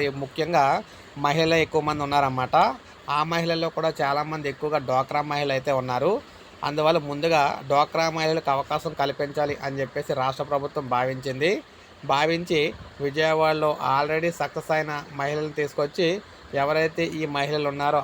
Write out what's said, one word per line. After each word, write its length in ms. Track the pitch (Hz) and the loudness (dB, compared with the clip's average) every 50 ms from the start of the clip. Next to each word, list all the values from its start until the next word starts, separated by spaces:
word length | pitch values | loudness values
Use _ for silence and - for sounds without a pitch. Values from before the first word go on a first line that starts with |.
| 147 143 | 2 0
ఈ 20 | 135 139 139 | -2 -4 -8
ముఖ్యంగా 420 | 131 - - 160 156 175 156 139 139 151 190 214 - - - - - - - 143 | -8 -4 -4 -2 2 4 4 4 4 4 2 -2 -6 -14 -20 -20 -18 -8 -2 0
మహిళలే 320 | 147 147 160 160 165 165 165 156 | 0 2 4 4 4 4 4 2
ఎక్కువ 160 | 156 - 160 147 151 | 2 2 0 0 0
మంది 160 | 151 147 147 143 | -2 -2 -2 0
ఉన్నారన్నమాట. 480 | 143 143 143 135 131 131 127 127 - 160 185 226 262 247 - - - - - - 143 147 | 2 2 4 2 2 0 0 2 4 4 4 4 2 -2 -10 -18 -20 -14 -6 -4 -2 0
ఆ 20 | 151 160 | 0 0
మహిళల్లో 380 | 170 170 170 165 165 165 165 165 - - | 0 0 0 0 0 0 -2 -2 -2 -2
కూడా 140 | 160 160 156 - | -2 -2 0 0
చాలామంది 480 | 151 139 139 143 151 151 156 156 147 143 135 | 0 0 0 0 -2 -2 -4 -6 -6 -6 -6
ఎక్కువగా 280 | - - 151 151 151 135 127 | -4 -4 -2 -2 -2 0 0
డ్వాక్రా 340 | 127 131 135 - - 147 147 151 | 0 0 0 0 0 -2 -2 0
మహిళలు 240 | 147 143 143 143 135 131 | -2 -2 0 0 0 0
అయితే 160 | 131 147 139 131 | 0 0 0 0
ఉన్నారు. 300 | 127 127 123 123 135 170 208 269 - - - - - - - - - 143 | 0 0 0 0 2 2 0 0 -4 -8 -16 -20 -20 -20 -14 -8 -6 -4
అందువల్ల 320 | 143 151 151 156 165 170 143 143 | -2 2 2 4 4 2 0 -2
ముందుగా 320 | 143 143 151 165 165 151 143 139 - - 143 135 | -4 -4 0 2 2 4 4 2 0 -2 -4 0
డ్వాక్రా 340 | 139 143 151 - - 160 165 165 160 165 | 2 2 2 2 0 0 0 0 0 0
మహిళలకు 320 | 160 156 160 165 - - 139 135 | 0 0 0 0 0 0 0 0
అవకాశం 360 | 139 - 151 156 - 160 151 - | 0 -2 -4 -4 -4 -4 -2 -2
కల్పించాలి 560 | 139 139 135 - 147 139 143 151 147 143 143 - - | -2 -2 -2 -2 -6 -4 -2 -2 -2 -2 -2 -4 -6
అని 140 | 139 135 135 | -6 -4 -4
చెప్పేసి 320 | 135 131 - 147 143 - 156 131 | -4 -4 -4 -6 -6 -4 -2 -2
రాష్ట్ర 260 | 127 131 135 - 147 139 | 0 -2 -2 -4 -4 -2
ప్రభుత్వం 360 | 147 139 139 139 - 151 143 127 123 | -2 -2 -2 -4 -6 -6 -4 -2 0
భావించింది. 560 | 123 127 131 131 131 131 139 127 131 143 170 208 302 285 - - - - - - - - 143 | 0 0 0 -2 -4 -6 -6 -4 0 0 0 0 0 -4 -10 -18 -20 -20 -20 -20 -12 -2 0
భావించి 480 | 139 139 151 160 170 170 175 175 185 151 147 170 220 - - - - - 143 | 2 2 4 2 2 0 -2 0 0 2 2 0 -2 -6 -14 -18 -10 -6 -4
విజయవాడలో 640 | 143 139 151 156 160 160 160 156 156 156 156 156 151 151 - - 135 | -2 0 2 2 2 4 4 4 4 2 2 2 0 0 0 0 0
already 380 | 135 139 147 151 156 160 160 170 165 - | 2 2 2 2 0 0 0 -2 -2 -2
సక్సెస్ 280 | 147 143 - 165 160 - 160 | -4 -4 -4 -8 -4 0 0
అయిన 160 | 156 156 151 151 147 143 - 143 143 | 0 0 -2 -4 -8 -8 -8 -6 -4
మహిళలను 340 | 139 143 147 151 151 151 147 151 | -4 -2 -2 -2 -4 -4 -4 -4
తీసుకొచ్చి, 480 | 147 143 - - 147 147 - - 180 165 180 208 - - - - - - - 139 139 | -4 -4 -2 -2 -2 -2 0 0 0 0 0 -2 -6 -10 -18 -20 -16 -6 -2 0 0
ఎవరైతే 400 | 143 156 156 160 160 160 - 165 165 - 156 | 2 2 2 2 0 0 -2 -2 -2 -2 -4
ఈ 20 | 156 147 143 | -4 -4 -2
మహిళలు 320 | 143 139 143 151 151 147 143 | -2 -2 -2 -2 -2 -2 -2
ఉన్నారో 280 | 139 143 143 147 151 147 | -2 0 0 2 2 2